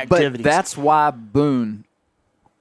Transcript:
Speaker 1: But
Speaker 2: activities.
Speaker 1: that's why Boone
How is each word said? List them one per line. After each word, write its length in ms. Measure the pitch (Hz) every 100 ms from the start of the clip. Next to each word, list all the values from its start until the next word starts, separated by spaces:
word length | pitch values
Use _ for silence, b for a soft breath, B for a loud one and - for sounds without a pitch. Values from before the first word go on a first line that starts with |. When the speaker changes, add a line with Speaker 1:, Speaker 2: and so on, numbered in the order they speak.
| 127
Speaker 1:
But 100 | 175
Speaker 2:
activities. 260 | 143 120
Speaker 1:
that's 320 | 139 170 185 143
why 340 | 147 156 147
Boone 760 | 120 110 131 147 127 110 107 - _ _ _ _ _ _ _